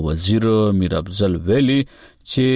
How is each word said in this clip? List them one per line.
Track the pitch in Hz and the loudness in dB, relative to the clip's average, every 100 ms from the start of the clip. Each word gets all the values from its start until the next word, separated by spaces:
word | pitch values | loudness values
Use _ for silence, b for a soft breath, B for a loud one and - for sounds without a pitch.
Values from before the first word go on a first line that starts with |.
وزیر | 78 80 92 110 113 110 107 98 | -2 -2 0 0 2 2 2 0
میر | 90 82 | 0 -2
افضل | 87 95 101 85 85 | -6 -2 -2 0 0
ویلي | 117 131 139 135 B B B - | 0 2 0 -2 B B B -6
چې | - 131 | -2 0